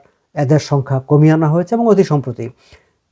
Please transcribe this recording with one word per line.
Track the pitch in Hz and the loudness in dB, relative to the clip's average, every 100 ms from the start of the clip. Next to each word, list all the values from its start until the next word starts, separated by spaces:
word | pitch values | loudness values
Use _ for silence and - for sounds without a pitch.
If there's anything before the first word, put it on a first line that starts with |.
| _ _ _ | _ _ _
এদের | 151 135 151 | -6 0 0
সংখ্যা | - 143 131 131 | 0 -4 -2 -6
কমিয়ে | - 147 156 | 0 2 4
আনা | 160 156 | 2 0
হয়েছে | 170 175 | -2 -2
এবং | 233 233 | -2 2
অতি | 196 | 2
সম্প্রতি | - 147 127 113 117 - _ - _ _ _ | 0 -2 -4 -10 -12 -16 _ -20 _ _ _